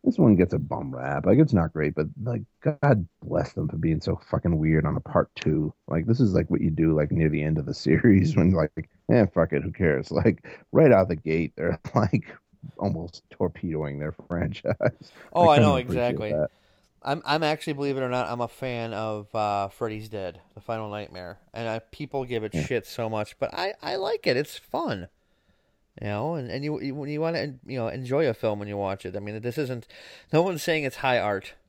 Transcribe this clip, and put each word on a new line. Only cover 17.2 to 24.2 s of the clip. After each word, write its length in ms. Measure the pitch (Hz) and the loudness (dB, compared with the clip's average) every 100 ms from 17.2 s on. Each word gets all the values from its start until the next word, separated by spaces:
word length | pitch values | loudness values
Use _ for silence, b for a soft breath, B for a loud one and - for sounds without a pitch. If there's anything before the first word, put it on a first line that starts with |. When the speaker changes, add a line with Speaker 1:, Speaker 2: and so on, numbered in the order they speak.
| - | -2
Speaker 2:
I'm 180 | 151 | 0
actually, 300 | 156 151 - | 0 -2 -4
believe 240 | 139 143 135 | -4 -2 -2
it 40 | |
or 60 | 127 | -2
not, 220 | 123 90 | -2 -2
I'm 80 | 120 | -4
a 80 | 120 | -6
fan 460 | - 131 120 117 | -6 -8 -6 -6
of, 340 | 104 110 107 104 110 | -4 -4 -6 -6 -2
uh, 320 | 104 101 98 | 0 0 -2
Freddy's 400 | - 117 107 107 | -4 -6 -6 -10
Dead, 320 | 104 92 85 _ - | -8 -8 -10 _ -18
The 60 | |
Final 280 | - 113 107 | -8 -6 -6
Nightmare, 480 | 104 101 92 90 90 _ | -8 -10 -14 -14 -16 _
and 140 | - 117 | -8 -6
I, 120 | 110 | -6
people 440 | _ - 147 139 | _ -14 -8 -8
give 220 | 123 117 107 | -4 -6 -4
it 80 | |
Speaker 1:
Yeah. 100 | 82 | -4
Speaker 2:
shit 220 | 76 120 - | -2 -4 -4
so 240 | - 110 | -8 -4
much, 280 | 110 107 - | -4 -6 -6
but 140 | - | -6
I, 200 | - 190 - | -4 -6 -6
I 160 | - - | -8 -6
like 280 | 392 466 | -4 -2